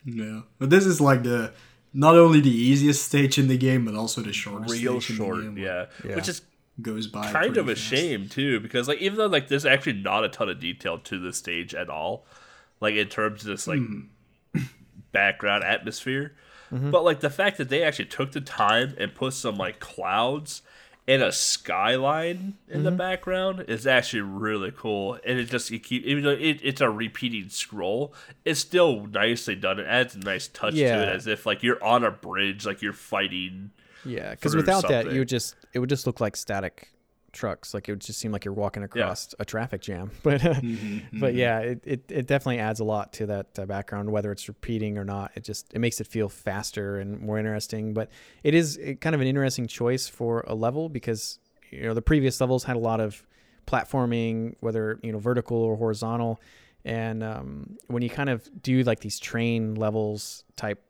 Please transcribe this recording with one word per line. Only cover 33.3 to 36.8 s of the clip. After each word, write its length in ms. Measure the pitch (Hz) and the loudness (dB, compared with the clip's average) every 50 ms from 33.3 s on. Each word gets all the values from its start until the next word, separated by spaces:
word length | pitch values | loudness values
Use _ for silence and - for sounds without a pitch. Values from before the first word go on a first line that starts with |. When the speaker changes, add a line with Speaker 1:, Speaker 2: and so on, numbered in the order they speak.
| 92 92 92 92 92 95 98 104 _ _ _ _ - - - | -4 -6 -8 -8 -10 -12 -14 -16 _ _ _ _ -20 -16 -12
Speaker 3:
Yeah, 280 | 135 123 - - - 107 | -10 -8 -8 -8 -10 -12
'cause 180 | - - 151 147 | -4 -2 0 0
Speaker 2:
through 80 | 160 | 2
Speaker 3:
without 220 | 147 139 190 196 180 | 2 4 2 2 2
that, 60 | 185 | 2
you 120 | 143 117 113 | 2 0 0
Speaker 2:
something. 160 | 160 - 135 | 0 0 -2
Speaker 3:
would 80 | 131 | 0
just, 280 | 120 131 120 - - - _ _ _ - | 0 -2 -2 -4 -6 -10 _ _ _ -4
it 60 | 127 | -4
would 100 | 127 127 | -2 -2
just 180 | 139 131 - | -2 -2 -2
look 140 | 131 117 - | -4 -2 0
like 160 | 113 104 - | -2 -2 -2
static 500 | - - - 101 98 95 85 _ - | -6 -8 -4 -4 -4 -4 -6 _ -12